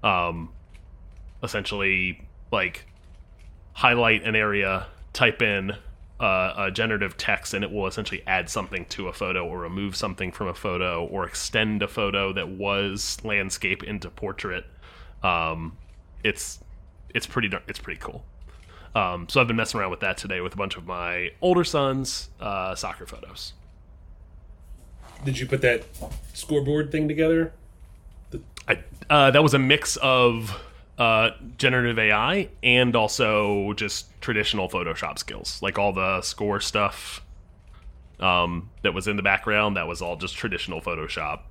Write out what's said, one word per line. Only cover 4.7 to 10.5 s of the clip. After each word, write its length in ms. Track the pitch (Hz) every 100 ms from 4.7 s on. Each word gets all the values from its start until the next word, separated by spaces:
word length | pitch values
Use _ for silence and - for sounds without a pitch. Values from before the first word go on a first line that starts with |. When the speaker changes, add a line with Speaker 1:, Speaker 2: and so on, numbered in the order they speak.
| 95 92 - -
Speaker 1:
type 300 | - 120 -
in, 300 | 113 101 95 101 - - - -
uh, 360 | 113 92 92 -
a 140 | 98
generative 460 | 92 113 107 98 -
text, 380 | - 101 -
and 100 | 101
it 60 | 101
will 140 | 104 95
essentially 360 | - 104 95 87
add 220 | 95 87
something 340 | - 92 95 85
to 220 | - 92
a 40 |
photo 340 | - 95 92 87
or 120 | 87
remove 380 | 85 92 101 92
something 360 | 104 90 92
from 160 | -
a 60 | 98